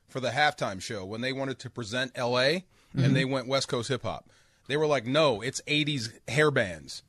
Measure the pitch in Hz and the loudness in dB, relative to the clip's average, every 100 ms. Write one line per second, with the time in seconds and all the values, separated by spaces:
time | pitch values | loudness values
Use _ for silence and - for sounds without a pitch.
0 | _ 135 123 123 147 - 123 95 - 107 | _ -6 -2 2 2 2 -4 -6 -8 -8
1 | 92 110 127 135 135 131 123 - 113 123 | -8 -6 -4 -4 -6 -8 -10 -10 -6 -4
2 | 131 - 120 123 135 175 - _ _ 131 | -4 -2 0 2 2 2 -2 _ _ 0
3 | 131 135 131 135 123 135 - 127 113 123 | 4 4 2 -2 0 -2 0 -2 -2 -4
4 | 107 80 - _ _ _ - 143 156 143 | -4 -8 -10 _ _ _ -4 0 2 2
5 | 113 143 156 107 120 - - 147 147 147 | 2 4 4 2 -2 -6 -2 0 0 -2
6 | 110 - - 127 151 131 101 80 67 - | -6 -10 -2 4 4 4 0 -2 -12 -16